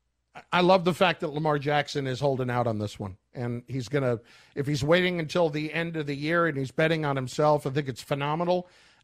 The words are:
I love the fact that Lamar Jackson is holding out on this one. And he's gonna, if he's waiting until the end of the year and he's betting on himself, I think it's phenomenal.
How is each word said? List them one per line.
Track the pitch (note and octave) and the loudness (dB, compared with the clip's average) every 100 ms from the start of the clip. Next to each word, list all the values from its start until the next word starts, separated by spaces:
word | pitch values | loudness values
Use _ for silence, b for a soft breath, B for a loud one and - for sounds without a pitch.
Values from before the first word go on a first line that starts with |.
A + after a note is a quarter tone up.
| _ _ _ C#3+ - | _ _ _ -20 -2
I | E3+ | 4
love | F3 F#3+ | 6 6
the | F3 | 4
fact | E3 F#3 D#3+ | 4 2 2
that | E3 | -4
Lamar | C#3+ D#3+ D3 | -2 0 0
Jackson | C#3 D3 C#3+ D3 C3+ | 2 0 0 -4 -4
is | A#2+ | 0
holding | C#3+ C3 B2 | 0 0 0
out | B2 A#2+ | 0 0
on | G#2+ | 0
this | G#2 - | -4 -6
one. | G2+ F#2 _ | -10 -12 _
And | - A#2+ A#2+ - | -8 -6 -6 -8
he's | C3 A#2 | -8 -4
gonna, | C#3+ C3 A#2 b b b | -2 0 -2 b b b
if | - C#3 | -6 -4
he's | D3 | -2
waiting | C#3+ F3 F3+ F3 | 2 4 4 -2
until | D3+ F3+ E3 | -2 0 0
the | D3+ D3+ | 0 -4
end | D#3 E3+ E3 | -4 -4 -6
of | D3 | -6
the | |
year | C#3 D3 E3+ E3 | -4 0 2 2
and | C#3 | 0
he's | C3+ | -4
betting | - D#3+ D#3+ | 0 0 2
on | D3 C3+ | 0 -2
himself, | B2+ - D3+ D3 D3 | -4 2 2 4 0
I | |
think | C3+ C3+ | -4 -4
it's | A#2 | -8
phenomenal. | - C#3 C#3+ D#3 F3 F3+ F3+ b b b | -6 -4 -2 -2 0 0 -2 b b b